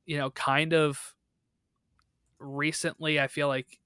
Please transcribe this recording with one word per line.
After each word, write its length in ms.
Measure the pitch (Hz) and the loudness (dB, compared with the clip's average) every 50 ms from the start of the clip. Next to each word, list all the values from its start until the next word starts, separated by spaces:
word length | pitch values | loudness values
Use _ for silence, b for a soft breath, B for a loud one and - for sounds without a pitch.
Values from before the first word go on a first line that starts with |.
| _ | _
you 120 | - 151 143 | -6 -4 -4
know, 140 | 135 131 | -4 -4
kind 420 | - - - 139 135 143 156 160 165 | -4 -2 0 2 2 2 4 4 4
of 400 | 160 156 147 139 - - - - _ _ _ _ _ _ _ _ _ _ _ _ _ _ _ _ _ _ _ _ _ _ _ _ _ | 4 4 4 0 -4 -8 -12 -16 _ _ _ _ _ _ _ _ _ _ _ _ _ _ _ _ _ _ _ _ _ _ _ _ _
recently, 800 | - 139 139 139 147 160 156 - - 165 156 - 160 156 156 147 | -16 -10 -4 -2 -2 -2 -2 -2 -2 -4 -4 -2 -2 0 2 2
I 80 | 139 131 | 0 0
feel 200 | - 147 147 143 | 0 -2 0 0
like, 320 | 135 127 - - - _ _ | 0 -2 -4 -8 -14 _ _